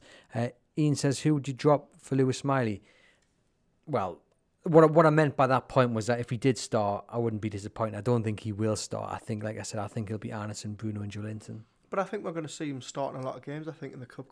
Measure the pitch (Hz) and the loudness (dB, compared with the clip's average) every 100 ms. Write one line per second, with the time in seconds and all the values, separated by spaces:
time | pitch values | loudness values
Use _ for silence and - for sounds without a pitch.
0 | - - - 113 120 - _ - 151 135 | -20 -20 -10 -4 -4 -6 _ 0 2 2
1 | 139 127 156 151 135 123 151 139 - _ | 0 0 2 0 0 0 4 4 2 _
2 | - 135 131 127 139 135 113 98 - _ | -2 2 2 0 0 0 0 -4 -10 _
3 | _ _ _ _ _ _ _ _ - 127 | _ _ _ _ _ _ _ _ -4 -2
4 | 92 82 _ _ _ _ 190 160 156 156 | -2 -6 _ _ _ _ 4 8 8 8
5 | 160 151 151 - 131 127 - 135 123 110 | 6 6 4 4 4 2 2 4 4 2
6 | 107 120 120 117 135 123 - 117 101 101 | 0 -2 -2 0 2 2 0 0 2 0
7 | - 120 117 107 107 101 104 - 110 104 | -4 -4 -2 -2 -4 -6 -8 -4 -4 -2
8 | 113 120 110 104 110 101 110 104 - 110 | 0 2 0 -4 -4 -2 0 -2 -4 -8
9 | 104 98 - 107 107 107 101 110 101 - | -8 -8 -8 -6 -6 -8 -8 -8 -8 -6
10 | 104 107 113 113 104 107 107 104 110 104 | -6 -8 -8 -8 -8 -10 -10 -8 -8 -6
11 | 101 104 107 110 - 113 - _ _ 196 | -8 -8 -10 -10 -12 -16 -18 _ _ -6
12 | 190 208 196 165 151 - 151 135 - 147 | -4 -6 -8 -8 -10 -8 -8 -10 -10 -6
13 | 135 139 131 123 143 151 156 147 139 135 | -6 -6 -8 -10 -10 -12 -12 -12 -14 -14
14 | 123 - - | -16 -16 -12